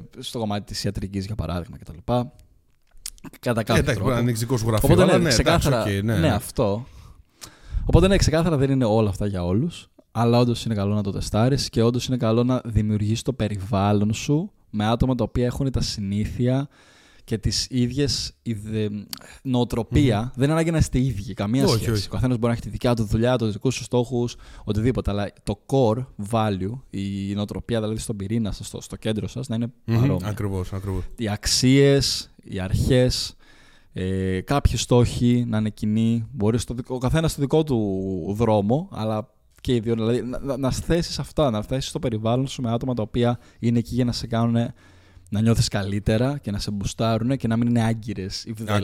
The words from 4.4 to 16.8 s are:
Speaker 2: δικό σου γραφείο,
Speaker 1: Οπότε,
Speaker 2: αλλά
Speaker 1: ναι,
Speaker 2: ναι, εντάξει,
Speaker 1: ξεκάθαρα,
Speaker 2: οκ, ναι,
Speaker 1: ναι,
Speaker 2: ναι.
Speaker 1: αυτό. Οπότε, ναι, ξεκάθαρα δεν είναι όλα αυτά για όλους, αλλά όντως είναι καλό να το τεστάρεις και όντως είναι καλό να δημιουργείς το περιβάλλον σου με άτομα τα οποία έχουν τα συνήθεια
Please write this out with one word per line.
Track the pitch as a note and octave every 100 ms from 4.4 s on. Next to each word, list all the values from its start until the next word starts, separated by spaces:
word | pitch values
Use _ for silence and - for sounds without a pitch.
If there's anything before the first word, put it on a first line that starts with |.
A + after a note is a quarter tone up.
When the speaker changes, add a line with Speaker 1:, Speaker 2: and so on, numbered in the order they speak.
| A#2
Speaker 2:
δικό | B2+
σου | A2
γραφείο, | G#2+ -
Speaker 1:
Οπότε, | F3
Speaker 2:
αλλά | F#3
Speaker 1:
ναι, | F#3
Speaker 2:
ναι, | E3+ -
εντάξει, |
Speaker 1:
ξεκάθαρα, | B2+ - D3+ A#2+
Speaker 2:
οκ, | G2+
ναι, | G2
Speaker 1:
ναι, | G#2 A2
Speaker 2:
ναι. | D#3+
Speaker 1:
αυτό. | G#2 - - A2 G#2 C3 - - - _ _ - - - - -
Οπότε, | E3 F#3
ναι, | G3
ξεκάθαρα | - D#3+ F3 D3
δεν | C3+
είναι | C3+ A#2
όλα | A2 G#2+
αυτά | F#2 G#2
για | F#2+ F2
όλους, | G2 E3+ - - - _
αλλά | A2+ A#2 A#2+
όντως | B2 A2+ A#2
είναι | G#2+
καλό | G2+ G#2
να |
το | G2
τεστάρεις | G2 - G#2 B2 C#3 -
και | A#2
όντως | A2+ B2 B2
είναι | B2
καλό | A#2 A2+
να | B2 B2+ A#2+
δημιουργείς | G#2+ G#2+ G#2 G#2 A2+
το | -
περιβάλλον | B2 G#2+ G2 F#2 G2 G2+ G#2 G#2
σου | A2+ - D3 G#3 - _
με | G#2+ G#2+
άτομα | A#2+ B2+ B2
τα |
οποία | G#2+ - B2
έχουν | - C#3
τα | A#2+
συνήθεια | - - G2 G2+ G#2 - B2 C3 C#3+ _